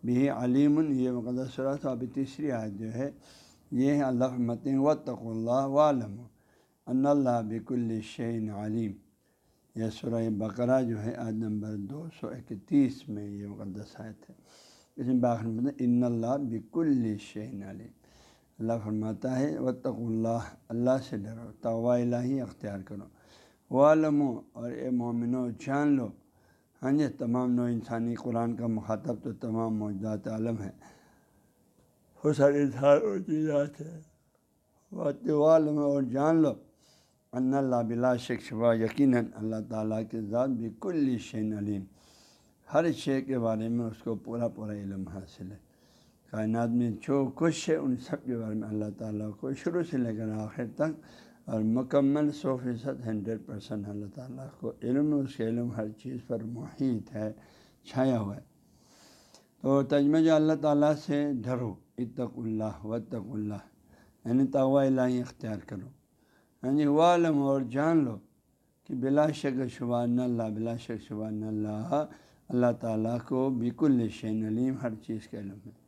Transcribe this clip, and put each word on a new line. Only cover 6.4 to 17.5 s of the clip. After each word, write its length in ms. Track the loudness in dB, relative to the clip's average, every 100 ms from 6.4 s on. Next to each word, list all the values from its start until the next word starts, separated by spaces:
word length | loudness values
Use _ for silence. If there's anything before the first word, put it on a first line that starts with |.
| _ _ _ _ -2
ان 200 | 2 4
اللہ 340 | 4 4 2
بکل 560 | 0 -6 -4 -2 0 -2
شیء 500 | -6 -8 -4 -4 -4
علیم۔ 400 | -4 -4 -2 -2 -4 _ _ _ _ _ _ _
یہ 160 | -4 -4
سورہ 380 | -2 -4 0 0
بقرہ 520 | -2 -4 -2 2 4
جو 200 | 2 -2
ہے 120 | -4
آیت 200 | -6 -6
نمبر 420 | -4 -4 -4 -4 -8
دو 300 | -8 -10 -12 -10
سو 80 | -12
اکتیس 800 | -10 -12 -12 0 2 2 0 -10
میں 200 | -10 -8
یہ 180 | -10 -10
مقدس 540 | -10 -10 -10 -12 -14
آیت 300 | -14 -14 -20
ہے۔ 40 | -20 _ -20 -20 -20 _ -8
اس 100 | 0
میں 80 |
بآخر 320 | 2 4 2 -2
میں 260 | -2 -2 0
ان 260 | 2 4
اللہ 320 | 4 2 0 -2
بکل 760 | -2 -6 -6 -2 2 2 2 -2
شیء 300 | -6 -10 -10